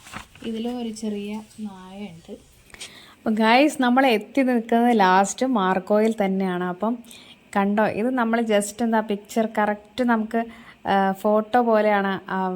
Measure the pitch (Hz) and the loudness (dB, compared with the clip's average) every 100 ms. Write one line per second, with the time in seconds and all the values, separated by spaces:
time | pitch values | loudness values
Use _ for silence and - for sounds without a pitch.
0 | - - - - 226 220 240 247 233 214 | -18 -18 -18 -14 -10 -8 -6 -8 -10 -8
1 | 220 208 202 214 214 - 208 185 185 196 | -8 -6 -8 -10 -12 -14 -14 -14 -18 -14
2 | 202 165 185 226 - _ - - - - | -14 -16 -18 -20 -20 _ -20 -20 -20 -20
3 | - - 233 214 220 247 302 294 247 247 | -20 -8 -4 2 4 6 4 2 2 4
4 | 269 214 214 277 254 240 233 233 240 226 | 4 2 -2 -2 0 0 0 2 4 4
5 | 185 185 196 - 262 233 185 190 185 208 | 4 4 2 -2 -2 0 2 0 2 2
6 | 220 220 196 190 190 175 180 180 220 247 | 2 0 -2 0 -2 -2 -4 -4 -4 -4
7 | - - - - - 202 196 208 208 - | -10 -20 -20 -20 -4 0 2 2 2 0
8 | 240 262 226 233 220 208 208 - 233 220 | -2 0 0 0 2 0 0 -4 0 0
9 | 214 202 - 233 220 220 208 208 - - | -2 -6 -4 -2 -2 0 -2 -2 -8 -4
10 | 240 226 220 233 233 - - - - 196 | 0 0 0 -4 -4 -12 -20 -12 -2 2
11 | 196 190 214 214 214 247 233 214 214 202 | 2 0 0 0 2 0 2 2 4 2
12 | 196 190 - 190 185 | 0 -4 -6 -4 -4